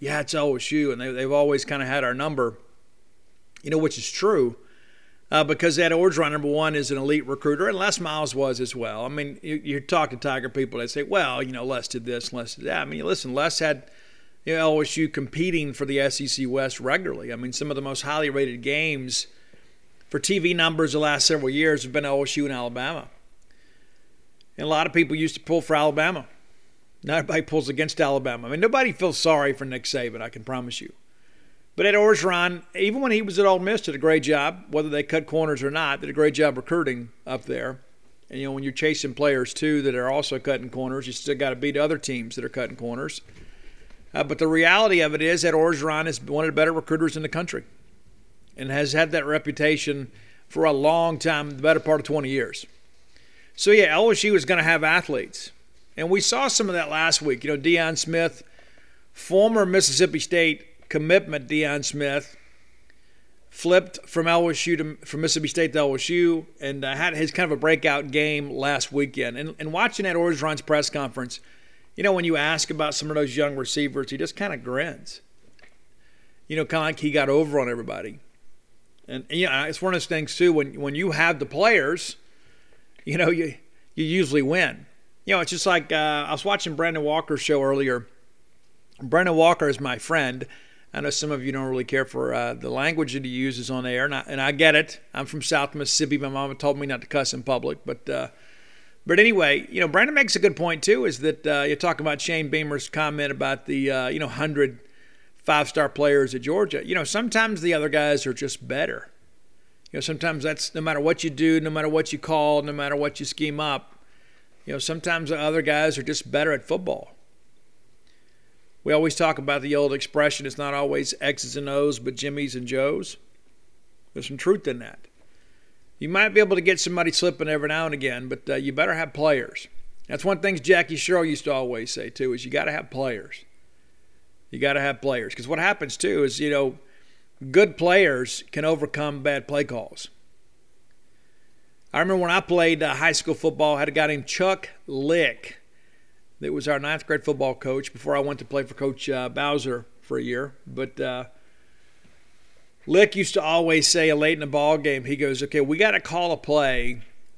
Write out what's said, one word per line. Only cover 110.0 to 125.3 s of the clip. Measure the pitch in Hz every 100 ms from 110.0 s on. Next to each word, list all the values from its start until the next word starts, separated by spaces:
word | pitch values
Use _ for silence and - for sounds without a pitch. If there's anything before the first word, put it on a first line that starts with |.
sometimes | 139 151 165 160
that's, | 147 151 -
no | 165
matter | 156 147
what | 151 170
you | 165
do, | 135 160 160
no | 156
matter | 156 151
what | 156 156
you | 147
call, | - 156 151 147
no | 147
matter | 147 143
what | 143 147 143
you | 143
scheme | - 156 147
up, | 151 139 - - - - - - - - -
you |
know, | 139
sometimes | 143 165 175 165 156
the | 156
other | 151 160
guys | 147 147 156 139
are |
just | 127 151 -
better | 143 156
at | 143
football. | - 175 185 - - - - - - - - - - - - - - - - - - -
We | -
always | 151 160 -
talk | 165 156
about | 139 143
the | 139
old | 143 143
expression, | 135 - 147 147 143 139
"It's | 135
not | 143
always | 139 143 143 139 -
X's | 139 143 127 131
and | 143
O's, | 139 147 127
but | 127
Jimmy's | 123 143 143 143
and | 123 120
Joe's." | 131 139 160 185 - - - - - - - - - -
There's | 139 127
some | 139
truth | 180 196 147
in | 123
that. | 113 - - - -